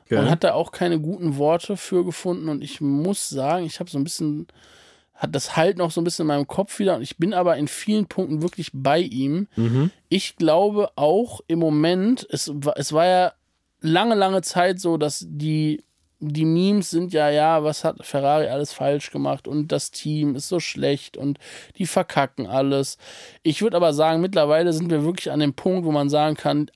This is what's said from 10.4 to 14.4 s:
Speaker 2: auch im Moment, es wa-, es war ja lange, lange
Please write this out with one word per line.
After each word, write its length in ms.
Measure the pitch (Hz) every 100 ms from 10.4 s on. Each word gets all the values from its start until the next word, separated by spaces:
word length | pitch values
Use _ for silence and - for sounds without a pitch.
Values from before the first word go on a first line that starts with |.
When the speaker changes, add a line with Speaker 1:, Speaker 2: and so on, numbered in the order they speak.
| 165 160 202 208 202 -
Speaker 2:
auch 440 | 147 180 240 - -
im 120 | 165
Moment, 680 | 165 151 160 185 196 254 -
es 200 | 143 -
wa-, 200 | 143 143 -
es 160 | 143
war 140 | 151 180
ja 260 | 185 180 - _ _ _ _
lange, 340 | 160 165 226
lange 280 | 220 190 190